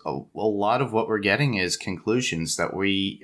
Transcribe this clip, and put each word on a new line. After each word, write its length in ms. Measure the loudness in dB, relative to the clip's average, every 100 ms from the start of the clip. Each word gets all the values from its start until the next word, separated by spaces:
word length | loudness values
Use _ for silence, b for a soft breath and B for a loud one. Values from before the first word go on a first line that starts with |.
a, 60 | -6
a 140 | -6 -8
lot 460 | -2 0 2 2 2
of 100 | 2
what 160 | 0 0
we're 100 | 0
getting 360 | 2 2 2
is 220 | 2 0 -2
conclusions 800 | -6 -4 0 0 0 -2 -2 -2
that 180 | -2
we 460 | 0 0 2 0 -4